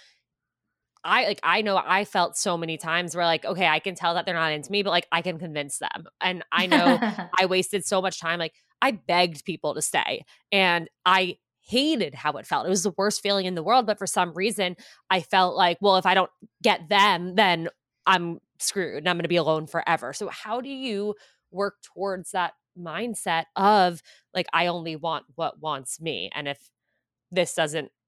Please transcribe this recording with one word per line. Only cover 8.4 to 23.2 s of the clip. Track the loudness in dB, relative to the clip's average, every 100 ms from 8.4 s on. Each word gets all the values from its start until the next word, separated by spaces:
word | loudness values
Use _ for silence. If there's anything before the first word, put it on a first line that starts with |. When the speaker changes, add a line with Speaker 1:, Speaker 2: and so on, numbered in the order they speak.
| -4 _ _ -2
Speaker 1:
I | -2
begged | 0 0 2 2 0
people | -10 -4 -4
to | -2
stay, | -2 -2 -2 -4 -10 _ -2
and | 2 2 2 -2 _ 2
I | 4 2 -6 _ _
hated | -4 0 0 0 -2
how | -4 -4
it | -4 -2
felt. | -2 0
It |
was | 0
the | 0 0
worst | 0 0
feeling | 0 0 0
in |
the | -2
world. | 2 2 2
But | -2
for | -2
some | 0 0
reason, | 0 -2 0 -2 -4 -16 -10 0
I | 0
felt | 2 4 4 4
like, | 2 4
"Well, | 4 4
if | 4
I |
don't | 4 2 _ -20 _
get | 0 2 2
them, | 4 4 4 0
then | 2 4 2 -2 -10 _ _ 2
I'm | 2 2 -8 _ -10
screwed | -6 -4 -4 -2
and | -2
I'm | -2
gonna | 0
be | 2
alone | 2 0 -2
forever." | -4 0 -2 -2
So | -8 -10
how | -10 -8 -8
do | -8
you | -8 -6 -4 -4 -6 _ _ _
work | -6 -6 -6
towards | -16 -8 -6 -6 -6
that | -4 -4 -6 _ -16
mindset | -10 -6 -6 -6